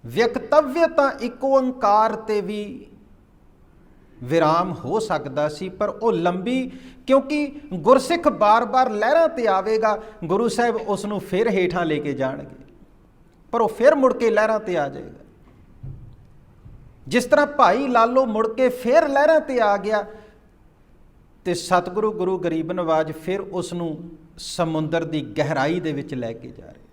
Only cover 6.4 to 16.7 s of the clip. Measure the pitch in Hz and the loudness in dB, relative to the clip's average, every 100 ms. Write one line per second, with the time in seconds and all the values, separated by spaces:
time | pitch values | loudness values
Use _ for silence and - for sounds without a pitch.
6.4 | 196 262 254 - - - - 269 269 302 | -2 -2 -4 -12 -20 -14 2 2 4 -4
7.4 | 285 - - 180 165 262 - 339 311 202 | -4 -8 -10 -2 4 4 4 2 2 2
8.4 | 208 226 233 262 254 208 220 311 330 320 | 4 4 4 2 2 2 2 4 2 2
9.4 | 226 190 190 220 220 208 - - 165 196 | 0 0 0 0 2 0 -8 -12 -2 0
10.4 | 233 - 240 220 - 196 208 208 - 185 | 0 2 0 0 -4 -4 -4 -6 -2 0
11.4 | 226 190 180 175 165 147 147 127 131 135 | 0 0 0 -2 -2 -2 -4 -4 -4 -4
12.4 | - - - - - - _ _ _ _ | -14 -20 -20 -20 -20 -20 _ _ _ _
13.4 | - 233 226 220 254 302 262 - 226 208 | -6 -2 -2 4 4 6 2 2 2 2
14.4 | 214 214 214 170 143 139 - - - _ | 2 0 -2 -2 -2 -6 -16 -18 -20 _
15.4 | - - - - - - - - - - | -20 -20 -20 -18 -16 -16 -18 -20 -20 -20
16.4 | - _ - | -20 _ -20